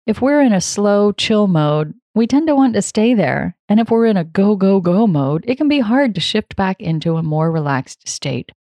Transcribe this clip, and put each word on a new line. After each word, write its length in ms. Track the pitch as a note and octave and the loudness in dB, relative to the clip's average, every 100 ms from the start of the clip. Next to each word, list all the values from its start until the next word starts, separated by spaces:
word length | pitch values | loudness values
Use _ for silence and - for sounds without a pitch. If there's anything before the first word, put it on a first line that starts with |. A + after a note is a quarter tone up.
| - | -6
If 140 | A3 | -2
we're 200 | C4 D4 | 2 4
in 120 | C4+ | 4
a 80 | F#3+ | 2
slow, 500 | - - G#3 G3+ G#3 | -2 -2 0 2 2
chill 340 | G3+ - G#3+ G#3 | 0 0 2 2
mode, 480 | E3 D3 D3+ D3+ - _ | 2 0 0 -4 -8 _
we 140 | G#3+ A#3 | -2 0
tend 200 | C4+ D#4+ | 2 2
to 80 | C#4 | 2
want 160 | C4 | 2
to 80 | G#3 | 0
stay 320 | - - A3+ | -2 0 2
there, 420 | A#3+ C#3+ C#3 D#3+ - - | 2 0 -2 -6 -6 -2
and 100 | G#3 | 0
if 100 | A3+ | 2
we're 180 | A3+ A3+ | 2 2
in 100 | G3 | 0
a 80 | E3 | -2
go, 320 | F3 G3 G#3 | 0 0 2
go, 240 | F#3+ G3 | 2 2
go 260 | F3 F#3 A3+ | 2 2 2
mode, 380 | D3+ C3+ D#3 A#3 | 0 0 -2 -4
it 80 | C4 | -2
can 140 | D4+ | 0
be 100 | D4 | 0
hard 340 | G#3+ B3+ C#4 | 0 2 0
to 60 | F3 | -2
shift 380 | - G#3+ - - | -4 -4 -4 -4
back 240 | F#3+ F#3+ | -4 -4
into 340 | E3+ D#3+ E3 D#3+ | -4 -4 -2 -4
a 80 | |
more 260 | D#3+ D3+ D#3+ | -2 -2 -2
relaxed 560 | D#3+ D3 C3+ C3+ - - | -2 -2 -4 -6 -14 -12
state. 460 | - C#3+ B2+ - - _ | -10 -6 -8 -10 -18 _